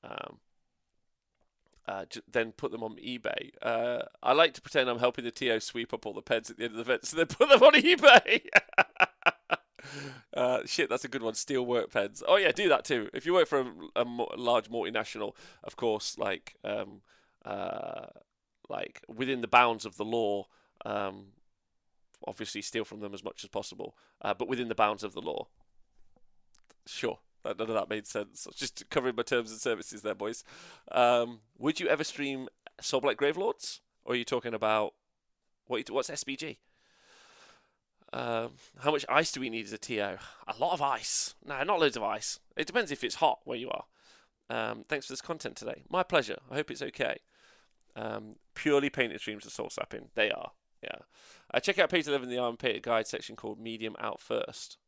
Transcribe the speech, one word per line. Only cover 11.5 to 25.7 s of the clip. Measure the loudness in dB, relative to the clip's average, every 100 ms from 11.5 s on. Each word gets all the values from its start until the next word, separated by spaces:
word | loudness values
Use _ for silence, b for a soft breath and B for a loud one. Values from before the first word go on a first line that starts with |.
| -2
work | 0 0 0
pens. | -2 -2 -4 4
Oh | 4
yeah, | 4
do | 2 4
that | 2 2
too. | -2 -2
If | -6 2
you |
work | 4 4
for | 2
a, | -2 -6 -8 -2
a | -2
mo-, | -2 -4 -2
large | 4 4 2
multinational, | -4 -2 -2 -4 -6 -8 -8 B B
of | -16 -4
course, | 0 0 -2 -4
like, | -4 -4 -8 -12
um, | -6 -6 -6 -12 _ b b b -10
uh, | -6 -6 -6 -8 -10 -14 -20 _ _ _ _ -12
like, | -8 -8 -12 -18
within | -8 -4 -4
the | 4
bounds | 6 6 4 -4
of | -8
the | -4
law, | 0 0 -2 -6 b b b -6
um, | -4 -4 -8 -18 _ _ _ _ _ _ _ _ _ -12
obviously | -10 -8 -8
steal | -6 -6 -6
from | -8
them | -10
as | -10
much | -12 -12
as | -8
possible, | -8 -8 -10 -12 -12 b b
uh, | -4
but | -4 -2
within | -2 -2
the |
bounds | 2 2 2
of | -6
the | -8
law. | -6 -6 -8 _ _